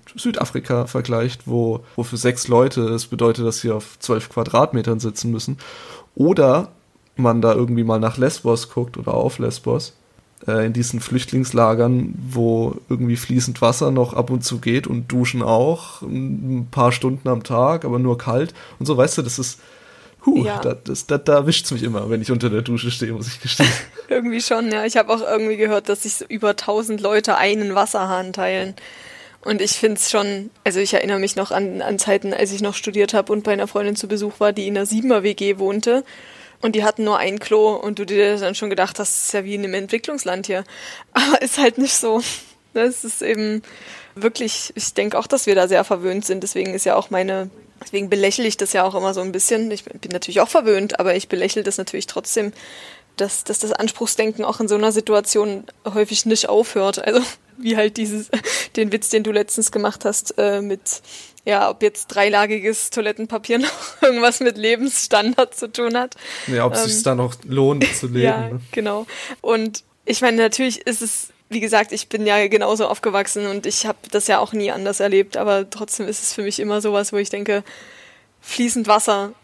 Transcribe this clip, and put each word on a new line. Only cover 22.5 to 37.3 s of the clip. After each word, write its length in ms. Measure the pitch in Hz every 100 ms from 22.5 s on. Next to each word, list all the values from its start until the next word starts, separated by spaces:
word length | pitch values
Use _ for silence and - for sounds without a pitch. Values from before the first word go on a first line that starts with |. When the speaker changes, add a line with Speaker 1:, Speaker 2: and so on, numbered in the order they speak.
Speaker 1:
der 120 | 107
Dusche 300 | 120 117 120
stehe, 200 | 120 113
muss 140 | 113 117
ich 140 | -
gestehen. 280 | 127 - 131 - -
Speaker 2:
<laughs> 200 | - -
Irgendwie 320 | 254 240 233
schon, 300 | - 226 233
ja. 120 | 214 220
Ich 100 | 233
hab 140 | 214
auch 100 | 226
irgendwie 360 | 220 220 220 214
gehört, 300 | 214 208 214
dass 160 | 202
sich 100 | 214
so 100 | - -
über 280 | 214 208 208
tausend 440 | - 214 220 214
Leute 360 | 202 208 214 196
einen 380 | 196 214 202
Wasserhahn 580 | 190 202 214 190 185 185
teilen. 420 | 185 185 190 190 190 - - - - - -
Und 160 | - 208
ich 120 | 208
find's 380 | - 220 208 -
schon, 380 | 214 202 196 208 -
also 160 | 208 185
ich 140 | 202
erinnere 240 | 202 190 196
mich 180 | 196 -
noch 140 | 196
an, 320 | - 196 185
an 160 | - 202
Zeiten, 340 | - 202 202
als 180 | 196 202
ich 100 | 196
noch 120 | 202
studiert 380 | 196 - 202 202
hab 160 | 214 196
und 160 | 214
bei 80 | 214
einer 140 | 202 208
Freundin 280 | 208 208 208
zu 120 | 202
Besuch 320 | 208 208 -
war, 120 | 208
die 120 | 202 196
in 100 | 202
einer 100 | 202
Siebener-W 480 | 220 254 220 196
G 240 | 202 202 190
wohnte. 460 | 196 202 233 247 269 - - - - -
Und 120 | 226
die 80 | 214
hatten 200 | 208 -
nur 140 | 214 208
ein 200 | 190